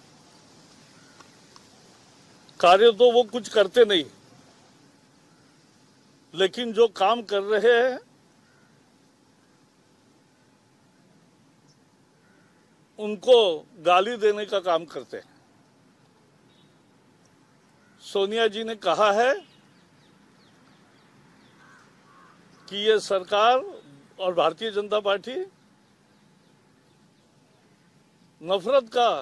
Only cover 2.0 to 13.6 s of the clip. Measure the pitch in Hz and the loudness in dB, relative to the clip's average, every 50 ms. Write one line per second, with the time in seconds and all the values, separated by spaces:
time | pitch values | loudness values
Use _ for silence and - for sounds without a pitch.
2 | _ _ _ _ _ _ - - _ - - - - 170 180 196 220 233 220 190 | _ _ _ _ _ _ -20 -20 _ -20 -4 2 4 4 6 6 6 4 4 4
3 | 247 247 233 240 247 208 - 247 202 - - 220 196 190 - 247 233 208 202 170 | 4 4 4 4 0 0 -4 -10 -8 -2 0 0 0 2 4 4 4 4 2 0
4 | 139 - - - _ - - - - _ _ _ _ _ _ _ _ _ _ _ | -2 -4 -10 -20 _ -20 -20 -20 -20 _ _ _ _ _ _ _ _ _ _ _
5 | _ _ _ _ _ _ _ _ _ _ _ _ _ _ _ _ _ _ _ _ | _ _ _ _ _ _ _ _ _ _ _ _ _ _ _ _ _ _ _ _
6 | _ _ _ _ _ _ - 160 190 185 - 233 247 233 214 208 233 220 190 - | _ _ _ _ _ _ -4 -2 -2 -2 -2 -6 -10 -4 0 0 0 0 0 0
7 | 196 196 233 240 220 185 202 202 196 202 220 208 196 240 240 233 247 262 254 311 | 0 0 0 -2 -4 -6 -6 -6 -4 -2 -2 0 2 2 2 2 0 -2 -4 -8
8 | - _ _ _ _ _ _ _ _ _ _ _ _ _ _ _ _ _ _ _ | -12 _ _ _ _ _ _ _ _ _ _ _ _ _ _ _ _ _ _ _
9 | _ _ _ _ _ _ _ _ _ _ _ _ _ _ _ _ _ _ _ _ | _ _ _ _ _ _ _ _ _ _ _ _ _ _ _ _ _ _ _ _
10 | _ _ _ _ _ _ _ _ _ _ _ _ _ _ _ _ _ _ _ _ | _ _ _ _ _ _ _ _ _ _ _ _ _ _ _ _ _ _ _ _
11 | _ _ _ _ _ _ _ _ _ _ _ _ _ _ _ _ _ _ _ _ | _ _ _ _ _ _ _ _ _ _ _ _ _ _ _ _ _ _ _ _
12 | _ _ _ _ _ _ _ _ _ _ _ _ _ _ _ _ _ _ _ - | _ _ _ _ _ _ _ _ _ _ _ _ _ _ _ _ _ _ _ -10
13 | 214 208 214 185 - 247 254 233 220 185 160 151 | -8 -8 -8 -2 4 6 6 6 6 4 0 -4